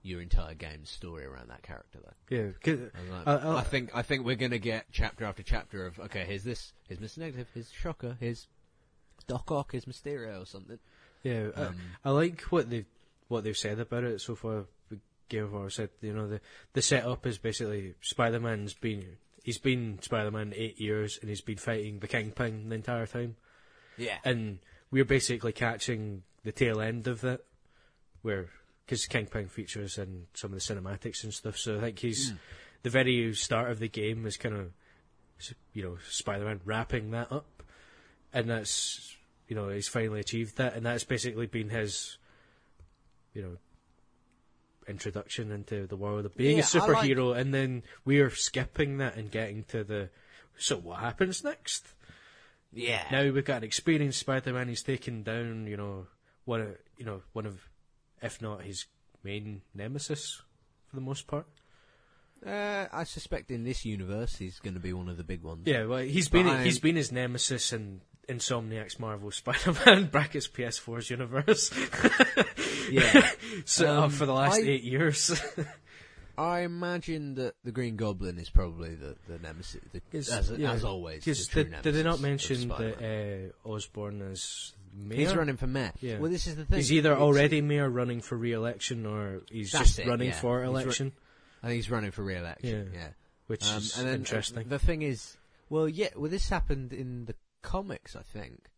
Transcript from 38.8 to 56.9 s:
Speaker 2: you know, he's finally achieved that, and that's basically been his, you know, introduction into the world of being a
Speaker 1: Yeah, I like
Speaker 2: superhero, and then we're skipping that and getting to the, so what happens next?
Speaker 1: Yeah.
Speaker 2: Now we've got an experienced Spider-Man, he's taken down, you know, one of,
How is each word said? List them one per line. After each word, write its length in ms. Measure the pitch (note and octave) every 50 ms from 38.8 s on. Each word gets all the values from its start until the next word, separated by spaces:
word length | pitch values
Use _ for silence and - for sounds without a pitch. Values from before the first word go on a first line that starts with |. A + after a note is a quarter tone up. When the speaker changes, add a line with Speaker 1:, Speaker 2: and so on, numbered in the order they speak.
| - - - - - - - - _ _ _ _ _ -
Speaker 2:
you 80 | A#2
know, 100 | G#2+ G2+
he's 220 | G2 G2 G2+ G2+ -
finally 320 | - A#2+ A2+ A2 G#2+ G#2
achieved 340 | G2+ - - A2+ A2+ G#2 -
that, 180 | - C3 B2 -
and 100 | A#2 A2+
that's 180 | A#2 A#2+ A#2+ -
basically 440 | - C3 G#2+ - B2 G#2+ A2 A#2
been 200 | A2 - A2+ G#2+ G#2
his, 480 | A2+ A2+ G#2+ G2+ F#2 - - - - - _ _ - - _ _ _ _ _ _ _ _ - _ _ _ _ _ _ _ _ _ _
you 80 | G#2
know, 160 | G2 F2+ F2 F2 _ _ - _ _ _ _ _ _ _ _ _ _ _ _ _ _ _ _ _ _ _ _ _ -
introduction 640 | - G2+ G2 - G#2+ F#2 G#2 G2+ - - - A#2 G#2+
into 340 | G#2 G#2 G2+ - A2 G#2 G2
the 120 | F#2 G2+
world 280 | F#2+ G2+ G#2 G#2 G#2 G#2
of 80 | G2+ -
being 220 | - B2+ C#3 D3+ D#3+
a 20 |
Speaker 1:
Yeah, 40 | D3 - -
I 20 | E3+ -
like 240 | - - C3+ C#3 C#3
Speaker 2:
superhero, 260 | C3+ B2+ B2+ B2 B2
and 160 | B2 C3 C3+ C3+
then 300 | C3+ C3+ C3 B2+ A#2+ A2 - - - _
we're 240 | C3+ C#3 C#3+ C#3 B2+
skipping 680 | - - - - - C3 B2+ - - - D3+ C#3 C#3 C3+
that 180 | C3+ A#2 -
and 120 | A2 A2 G#2
getting 360 | G#2 A2 A2+ G#2 G#2 G#2+ G#2
to 180 | - - A2+ G#2
the, 260 | G2+ G#2+ G#2 G2 F#2 _ - - - - - - _ _
so 200 | - - - C3+
what 220 | F#2 F2 E3+ F3+ F#3
happens 440 | - A#2+ - - F#3+ F#3 F#3 - -
next? 440 | D4 D#4 - - - - - - - - _ - - - - - - - - - - _ _ _ _
Speaker 1:
Yeah. 340 | - A2+ A#2 A#2+ A#2 G2+ D#2+ -
Speaker 2:
Now 120 | C#3 C3+ C#3+ C#3+
we've 140 | C3 C#3 C#3
got 140 | - C3+
an 60 | A#2+ A2
experienced 540 | A2 - - - E3 E3 D3+ D3 C#3 C3 -
Spider-Man, 500 | - - C3+ C3 B2+ C3 B2 B2+ B2+ B2
he's 140 | A#2 - -
taken 400 | - C3+ B2+ - C3 A#2+ A2 G#2
down, 440 | A2 A2 A#2 A#2 A#2 A2+ A2 A2
you 80 | G#2+ G#2
know, 320 | G2+ G2+ G2+ G2 F#2+ F#2 - _ _ _ _ _ _ _
one 160 | B2+ A#2 A2+
of, 160 | A2 G#2 F#2+ - - _